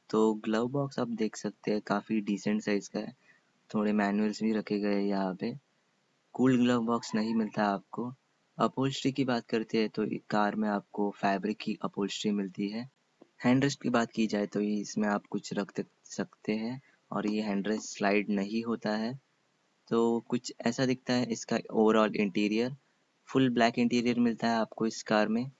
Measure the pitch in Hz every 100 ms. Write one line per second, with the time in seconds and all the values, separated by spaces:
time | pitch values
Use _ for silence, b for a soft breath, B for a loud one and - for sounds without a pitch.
0 | - 107 110 107 107 110 123 139 139 135
1 | 123 110 110 - 104 - - 104 - 101
2 | - 110 104 101 - 107 110 101 - -
3 | - - b b b _ - 110 107 107
4 | 101 101 107 104 110 107 - 104 101 101
5 | 101 98 95 92 110 139 - _ _ _
6 | _ _ _ - 127 123 123 123 113 117
7 | - 110 110 113 107 110 104 98 - -
8 | 120 131 _ _ _ - 113 - 135 135
9 | 139 135 131 120 - 233 110 113 107 -
10 | - - - 107 104 104 107 101 - -
11 | 101 - 98 98 104 107 - 101 95 -
12 | 98 - 107 101 98 90 101 110 139 _
13 | _ _ - - 123 127 139 - - 123
14 | 117 - 110 104 104 101 208 104 101 -
15 | 104 101 - 104 - 95 98 - 98 _
16 | - - 95 _ - 107 113 131 b b
17 | _ 101 104 107 107 101 98 107 - -
18 | 101 104 101 101 98 113 117 113 110 107
19 | 110 135 - _ _ _ _ _ _ 117
20 | 117 117 - 123 - - 120 117 131 127
21 | - 123 120 113 - 117 - 110 110 110
22 | 107 104 104 101 104 107 123 139 _ _
23 | _ _ - 131 131 120 117 117 120 120
24 | 120 120 120 110 117 113 107 - 113 -
25 | - 107 107 110 135